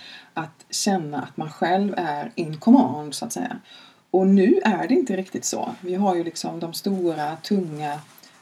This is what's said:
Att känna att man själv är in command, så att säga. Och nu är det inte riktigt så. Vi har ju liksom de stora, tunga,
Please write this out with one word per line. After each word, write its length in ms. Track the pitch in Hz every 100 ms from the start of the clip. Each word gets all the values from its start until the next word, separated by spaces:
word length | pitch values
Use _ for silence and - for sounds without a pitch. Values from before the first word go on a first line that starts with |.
| - - -
Att 320 | - 160 - _
känna 520 | - - 190 151 143
att 160 | - -
man 140 | 156
själv 420 | - 165 185 202 -
är 340 | 165 147 147 -
in 220 | 160 156
command, 560 | - 269 127 147 151 139
så 100 | -
att 80 |
säga. 260 | - - - - - - _ _
Och 160 | 185 190
nu 320 | 196 185 381 226
är 220 | 180 165
det 60 |
inte 220 | 302 277 190
riktigt 280 | 190 - -
så. 240 | - - -
Vi 140 | 180 180
har 200 | 202 175
ju 80 |
liksom 360 | 170 - 170 165
de 140 | 165
stora, 640 | 165 - 196 175 156 147 160
tunga, 640 | - 202 175 151 151 147 - - - _